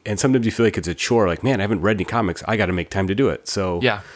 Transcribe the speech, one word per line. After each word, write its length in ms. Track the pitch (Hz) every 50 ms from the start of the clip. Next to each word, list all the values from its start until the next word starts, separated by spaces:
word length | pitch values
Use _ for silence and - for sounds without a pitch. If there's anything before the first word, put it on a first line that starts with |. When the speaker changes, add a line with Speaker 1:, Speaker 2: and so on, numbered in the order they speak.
| -
Speaker 1:
and 140 | 107 104 -
sometimes 260 | - 135 131 123 113
you 60 | 110
feel 120 | - - 117
like 140 | 107 -
it's 100 | 98 78
a 60 | 87 82
chore, 340 | - - - 120 117 101
like, 160 | 87 82 - -
"Man, 160 | 135 131 95
I 40 | 98
haven't 180 | 104 113 85
read 160 | 90 107 110
any 80 | 92 90
comics, 380 | - 120 117 107 87 82 - -
I 80 | - 113
gotta 160 | 107 98 87
make 200 | 92 87 80 -
time 160 | - 98 95
to 80 | 92 98
do 140 | 117 139 98
it." 180 | 71 - -
So, 320 | - - 101 95 90 87 85
Speaker 2:
Yeah, 200 | 123 120 104 101 - - -